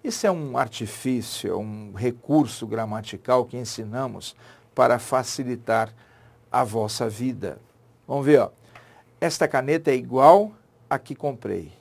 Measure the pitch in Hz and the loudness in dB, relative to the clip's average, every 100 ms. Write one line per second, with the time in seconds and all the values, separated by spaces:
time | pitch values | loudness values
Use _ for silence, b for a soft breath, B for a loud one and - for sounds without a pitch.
0 | 285 - 208 175 143 123 123 - 110 - | -8 -2 -2 -2 -4 -4 -4 -4 -10 -6
1 | 131 127 110 - 98 92 107 107 104 98 | -2 -2 -4 -8 -4 -4 -6 -12 -14 -4
2 | 123 120 - 151 123 - 110 110 110 107 | -4 -4 2 2 2 -4 -8 -6 -6 -8
3 | 104 98 - 127 123 123 117 - 110 120 | -10 -12 2 2 2 -8 -10 -10 -8 -8
4 | 131 95 - - b b b - 123 120 | -8 -10 -16 -18 b b b 2 4 4
5 | - 131 123 - 123 123 117 113 113 - | 0 -2 -2 -8 -6 -6 0 0 0 -8
6 | b b b b _ - 123 113 107 - | b b b b _ -2 0 -2 -4 -4
7 | 117 104 127 107 95 67 _ _ _ _ | -6 -4 -6 -4 -10 -10 _ _ _ _
8 | - 143 139 143 101 _ B B B B | -6 -2 6 6 6 _ B B B B
9 | B _ 165 - 156 139 131 165 156 127 | B _ -4 0 0 0 0 0 2 0
10 | 120 127 143 196 214 - _ _ _ 139 | 0 6 10 10 6 -8 _ _ _ -6
11 | - 139 143 127 104 95 82 - | -6 -8 -6 -6 -6 -6 -8 -20